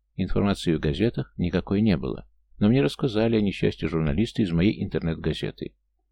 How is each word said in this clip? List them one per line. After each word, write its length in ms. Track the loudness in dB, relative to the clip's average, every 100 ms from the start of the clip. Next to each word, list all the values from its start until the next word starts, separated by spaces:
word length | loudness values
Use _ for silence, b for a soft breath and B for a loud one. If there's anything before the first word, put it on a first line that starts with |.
| _ -6
Информации 580 | -2 0 0 0 0 0
в 40 |
газетах 540 | 0 0 0 -2 -8 -4
никакой 440 | -2 -2 0 2
не 140 | 4 2
было, 320 | -2 -8 -12 _ _ 0
но 120 | 4
мне 120 | 4
рассказали 560 | 2 0 -2 0 2 2
о 40 |
несчастье 460 | 0 0 -2 0 -2
журналисты 540 | 0 0 0 0 0
из 100 | 0
моей 320 | 2 2 0
интернет-газеты». 920 | -4 -4 -4 -4 -4 -4 -6 -8 -12 -14 _ _ _